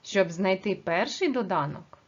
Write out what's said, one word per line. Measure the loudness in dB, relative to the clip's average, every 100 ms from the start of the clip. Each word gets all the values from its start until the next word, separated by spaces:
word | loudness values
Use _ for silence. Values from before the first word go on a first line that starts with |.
Щоб | 0 2 2
знайти | 2 0 2 0
перший | -2 0 0 0 0 0
доданок, | 0 0 0 -2 -6 -14 -20